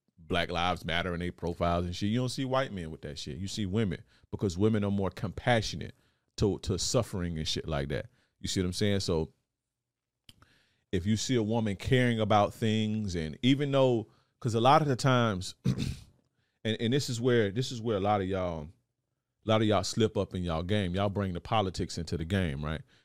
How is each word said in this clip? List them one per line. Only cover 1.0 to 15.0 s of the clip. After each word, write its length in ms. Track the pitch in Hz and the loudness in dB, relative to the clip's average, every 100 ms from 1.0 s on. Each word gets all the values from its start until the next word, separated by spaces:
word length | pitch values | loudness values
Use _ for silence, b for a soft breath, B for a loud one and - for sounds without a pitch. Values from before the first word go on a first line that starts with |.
| 90 | -2
in 60 | 85 | -4
their 140 | 87 | -6
profiles 520 | - 85 85 85 85 90 | -6 -8 -2 0 0 -2
and 80 | |
shit. 160 | 87 104 | -2 -2
You 100 | 120 | 0
don't 100 | 127 | -2
see 160 | 135 131 | -4 -2
white 260 | 131 135 | -2 -2
men 200 | 98 80 | -6 -10
with 100 | 80 | -10
that 160 | 73 69 | -12 -10
shit. 200 | 78 69 | -10 -8
You 100 | 95 | -8
see 180 | - 95 | -4 -2
women, 340 | 104 104 69 - b b | 0 0 -2 -10 b b
because 260 | - 104 85 | -4 -2 2
women 280 | 107 110 101 | 2 2 0
are 60 | |
more 180 | 101 95 | 0 -2
compassionate 880 | - 92 - 127 117 - - - - _ _ _ - | -4 -8 -4 0 0 0 -6 -10 -14 _ _ _ 0
to, 220 | 110 - | 0 0
to 200 | - 90 | -2 -2
suffering 580 | - 127 107 101 85 80 | 0 0 0 -4 -4 -4
and 100 | 78 | -4
shit 200 | - - | -4 -4
like 220 | 73 71 | -4 -2
that. 160 | 65 - _ _ _ | -4 -6 _ _ _
You 80 | - | -4
see 140 | 98 | -2
what 60 | 90 | -2
I'm 60 | |
saying? 280 | 90 104 98 | 0 0 0
So 280 | 98 80 80 _ _ _ _ _ _ _ _ _ - _ b b b b b | 0 0 -2 _ _ _ _ _ _ _ _ _ -20 _ b b b b b
if 140 | 95 92 | -4 0
you 120 | 110 | 0
see 180 | - 123 | 2 0
a 80 | |
woman 320 | 104 117 110 95 | 2 0 0 -4
caring 460 | - 131 123 113 | 2 4 4 2
about 320 | 104 104 104 | 4 4 4
things, 600 | - 113 110 107 110 104 85 | 2 0 2 0 -2 -2 -2
and 220 | 78 - | -4 0
even 300 | 123 139 143 | 2 4 2
though, 360 | 139 131 117 - b b b | 4 4 2 -2 b b b
'cause 160 | 120 113 | -2 4
a 60 | |
lot 200 | 123 156 | 6 6
of 60 | 147 | 4
the 80 | |
times, 600 | 123 | 2